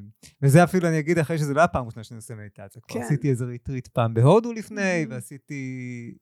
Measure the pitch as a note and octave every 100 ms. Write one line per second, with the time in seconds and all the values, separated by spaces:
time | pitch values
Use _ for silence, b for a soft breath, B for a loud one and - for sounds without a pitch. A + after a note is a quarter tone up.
0 | G2+ _ B _ C#3 D#3 E3+ F#3 E3+ D#3+
1 | D3 E3+ D3 D#3+ D3+ C#3 E3+ D3 A#2 A2+
2 | G#2+ A2+ - A2 G#2 - G2+ - - -
3 | A#3+ C#3+ D3 A#2+ B2 A#2+ - B2+ - -
4 | A2+ A2+ C3 G#3+ A#3 A3+ - G#3 F#3+ F3
5 | C3+ B2+ - C#3 - C#3+ C3 B2+ B2 A#2+
6 | A#2 -